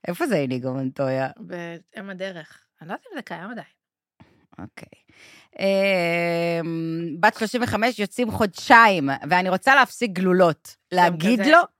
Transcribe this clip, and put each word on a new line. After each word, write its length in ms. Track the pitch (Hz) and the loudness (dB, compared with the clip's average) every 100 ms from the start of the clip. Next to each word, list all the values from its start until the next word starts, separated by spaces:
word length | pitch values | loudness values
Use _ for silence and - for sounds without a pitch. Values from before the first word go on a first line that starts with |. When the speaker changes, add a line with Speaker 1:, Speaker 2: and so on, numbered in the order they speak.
| - | -10
Speaker 1:
איפה 200 | 175 320 | -6 -2
זה 80 | 190 | -2
איניגו 380 | 135 127 131 | -2 -4 -4
מונטויה? 540 | 131 131 135 135 131 131 - 175 | -6 -6 -4 -4 -2 -4 -8 -16
Speaker 2:
ב-, 280 | 180 170 170 _ - | -14 -14 -16 _ -18
אם 100 | 196 | -16
הדרך. 540 | 190 190 180 151 _ _ _ | -12 -12 -12 -18 _ _ _
אני 80 | 160 | -16
לא 40 | |
יודעת 120 | 226 494 | -16 -14
אם 60 | 349 | -16
זה 40 | |
קיים 280 | - 165 185 | -14 -14 -14
עדיין. 160 | 233 - _ _ _ _ _ _ _ _ - | -16 -18 _ _ _ _ _ _ _ _ -20
Speaker 1:
אוקיי. 280 | - - - _ _ _ - - _ - | -20 -20 -20 _ _ _ -20 -20 _ -4
אמ, 1600 | 196 196 196 185 170 170 170 170 170 170 165 165 165 165 170 156 | 0 2 2 2 0 0 0 -2 -2 -2 -4 -6 -6 -6 -8 2
בת 180 | 208 - | 0 2
שלושים 260 | - 240 | -6 -4
וחמש, 360 | 233 - 233 240 | -4 -2 -2 -2
יוצאים 320 | 202 - 240 | -8 -4 -4
חודשיים, 760 | 190 220 - - - 226 185 139 135 143 | -2 -2 -4 6 8 8 4 -2 -4 0
ואני 200 | 180 185 | 0 0
רוצה 260 | 185 - 277 | 0 4 4
להפסיק 360 | 247 - 240 | 4 0 -6
גלולות. 640 | 180 185 180 170 151 - - _ | -2 0 4 4 2 -10 -20 _
Speaker 2:
גם 40 | 180 | 2
Speaker 1:
להגיד 440 | 175 170 180 240 | 2 2 0 2
Speaker 2:
כזה, 100 | 196 | 6
Speaker 1:
לו? 60 | 320 349 _ | 4 4 _